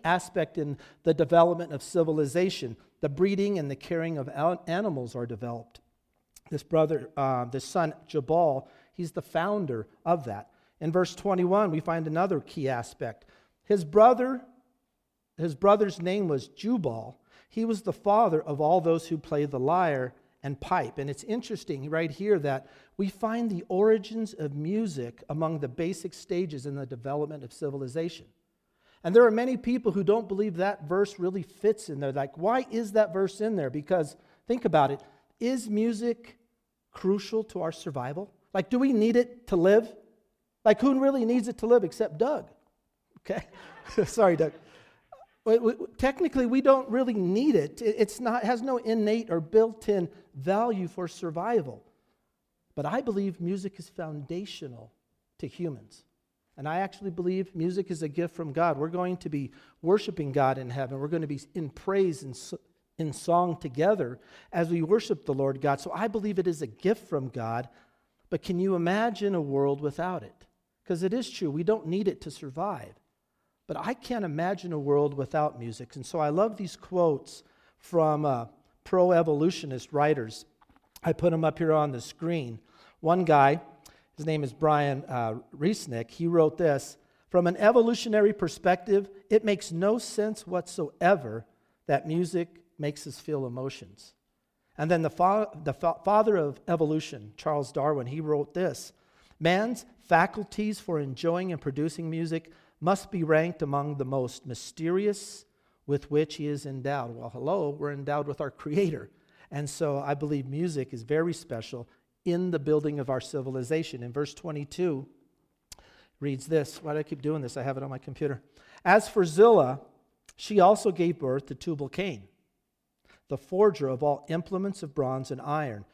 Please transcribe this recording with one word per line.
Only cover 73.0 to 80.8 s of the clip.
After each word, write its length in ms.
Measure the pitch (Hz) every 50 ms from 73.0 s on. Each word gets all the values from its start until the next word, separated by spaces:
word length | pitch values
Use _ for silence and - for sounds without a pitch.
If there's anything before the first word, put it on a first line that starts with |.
| _ _ _ _ _ _ _ _ _ _ _ _ _ -
But 80 | 160
I 180 | - - 220 262
can't 300 | 262 - - 247 226 196
imagine 480 | 165 143 156 170 185 202 180 - 180
a 60 | 165 151
world 340 | 139 143 143 143 147 147 143
without 460 | 139 135 123 - 156 151 151 - 120
music. 340 | 117 117 110 - 123 - -
And 100 | 139 120
so 140 | - - 165
I 120 | 151 147
love 260 | 151 175 214 226 208
these 180 | 202 196 170 -
quotes 720 | - - - 185 180 175 165 147 127 - - - - _ _ _ _ _ _ _ _
from, 460 | _ - 175 170 160 156 151 147 151
uh, 220 | 147 131 120 117 110 _ _ _ _ _ _
pro-evolutionist 1080 | - - - 185 180 180 180 165 165 160 147 143 156 180 180 - - 143 131 120 - -
writers. 520 | 151 143 147 151 151 135 113 110 - - - _ _ _ _ _ _ _